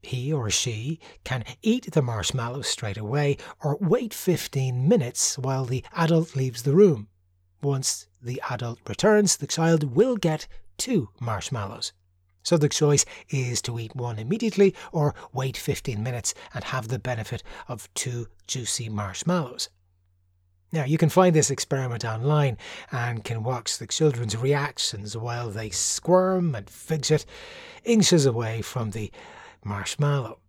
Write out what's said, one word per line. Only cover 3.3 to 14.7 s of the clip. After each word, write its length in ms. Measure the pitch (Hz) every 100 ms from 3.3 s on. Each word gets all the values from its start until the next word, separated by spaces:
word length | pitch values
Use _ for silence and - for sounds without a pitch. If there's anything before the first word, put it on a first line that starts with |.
| 139 - -
or 120 | 151 147
wait 340 | 190 226 233
fifteen 720 | - - 165 - 135 131 123 135
minutes 500 | 226 120 - - -
while 260 | 131 135
the 180 | 127 127 -
adult 440 | - 160 165 170 135
leaves 260 | 131 117
the 140 | 123 147
room. 320 | 208 131 104 _ _ _ _ _
Once 460 | 143 135 135 - - _
the 180 | 120 127 -
adult 280 | 120 120 120 -
returns, 480 | 104 214 214 202 -
the 100 | 143
child 480 | - 165 165 147
will 220 | 120 254 240
get 300 | 175 156 - - - _
two 320 | - 233 113 _
marshmallows. 720 | 117 104 - 123 98 - - _ _ _ _ _
So 120 | - 170
the 120 | 147
choice 360 | - 151 143 - - -
is 300 | 139 123 120
to 180 | - 117
eat 160 | 113 131
one 240 | 120 110
immediately 560 | 110 214 226 196 196